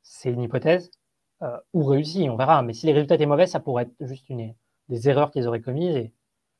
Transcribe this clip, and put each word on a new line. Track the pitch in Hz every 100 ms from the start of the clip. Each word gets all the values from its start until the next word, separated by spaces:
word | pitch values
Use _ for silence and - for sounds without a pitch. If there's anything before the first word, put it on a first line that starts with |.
c'est | _ - 131
une | 120
hypothèse, | 120 117 156 180 175 _ _ _ _ -
euh, | 139 120 -
ou | 180
réussi, | 139 139 151 180 151
on | 113
verra. | 135 156
Mais | 117
si | 113 160
les |
résultats | 147 143 165
étaient | 147
mauvais, | 147 180
ça | 156
pourrait | - 120
être | 120 -
juste | 127 135 -
une, | 123 110 113 _ _ -
des | 120 131
erreurs | 135 143
qu'ils | 143 120
auraient | 113
commises | 120 135 180
et | 143 113 _ _ _ _